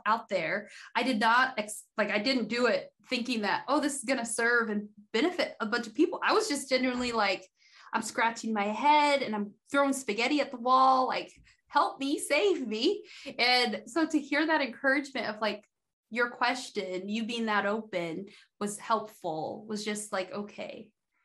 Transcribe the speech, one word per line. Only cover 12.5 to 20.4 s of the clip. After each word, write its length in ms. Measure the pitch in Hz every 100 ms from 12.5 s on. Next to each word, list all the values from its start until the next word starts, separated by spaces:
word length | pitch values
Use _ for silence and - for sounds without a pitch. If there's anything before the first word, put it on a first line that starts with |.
| 311 233
me." 380 | 214 285 403 - - 285 220
And 440 | 240 247 240 214 -
so 200 | 330 320
to 120 | 302
hear 260 | - 285 320
that 140 | 311
encouragement 680 | 262 - 269 277 277 240 214
of, 120 | 208
like, 240 | 214 202 - _ _ _ _
your 180 | 226 240
question, 800 | 247 247 262 - 208 185 185 196
you 160 | 220
being 220 | 220 233 220
that 180 | 208
open 600 | 202 220 214 180 170 165 202 - _ -
was 180 | 208 -
helpful, 880 | - 220 - - 175 156 139 214 214
was 160 | 208
just 300 | 214 208 -
like, 180 | 190 185
okay, 600 | 202